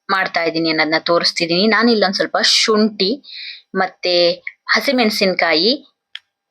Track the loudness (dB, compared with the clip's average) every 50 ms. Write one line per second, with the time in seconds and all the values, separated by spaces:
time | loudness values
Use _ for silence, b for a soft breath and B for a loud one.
0 | _ -4 -2 -2 -2 -2 -2 -2 -2 -2 -2 -2 -2 0 0 0 0 0 -2 -2
1 | 0 0 0 2 0 0 -2 -2 -2 0 0 2 2 2 2 2 4 2 2 2
2 | 2 0 0 -2 -2 -2 -2 0 0 2 2 2 2 2 2 2 2 0 0 -2
3 | -2 -2 -4 -4 -8 B B B B B B B B B -4 -4 -4 -4 -6 _
4 | -4 0 2 2 2 2 0 -2 B B B B _ -2 -2 0 0 0 0 2
5 | 2 0 0 0 0 0 0 0 0 0 2 2 2 0 0 -2 -6 _ _ _
6 | _ _ -20 -20 _ _ _ _ _ _